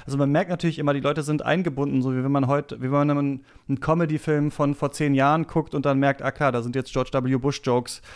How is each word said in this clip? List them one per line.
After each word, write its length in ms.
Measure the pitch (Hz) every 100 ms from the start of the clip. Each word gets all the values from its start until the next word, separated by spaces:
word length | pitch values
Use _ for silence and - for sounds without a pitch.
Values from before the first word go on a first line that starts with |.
| -
also 100 | 139
man 140 | 139
merkt 200 | 151 185
natürlich 280 | 175 170 160
immer, 160 | 147
die 60 | 139
Leute 240 | 139 151
sind 180 | 147 151
eingebunden, 560 | - 165 170 135 143 135
so 120 | 127
wie 80 | 127
wenn 80 | 135
man 160 | 139 135
heute, 320 | 143 147 -
wie 140 | 127
wenn 160 | 143 147
man 20 |
einen, 340 | 143 143 135 - - -
einen 120 | 135
Comedy-Film 720 | - 165 165 151 - 151 147
von 240 | - 143 143
vor 160 | 143
zehn 220 | - 151
Jahren 340 | 135 135 156 160
guckt 260 | 160 151
und 100 | 143
dann 140 | 143 135
merkt, 240 | 139 139
ah 80 | 135
klar, 220 | - 143
da 100 | 120
sind 140 | 117 131
jetzt 160 | 127
George 180 | 135 127
W. 240 | 139 127 131
Bush-Jokes, 640 | 139 139 - 123 120 - -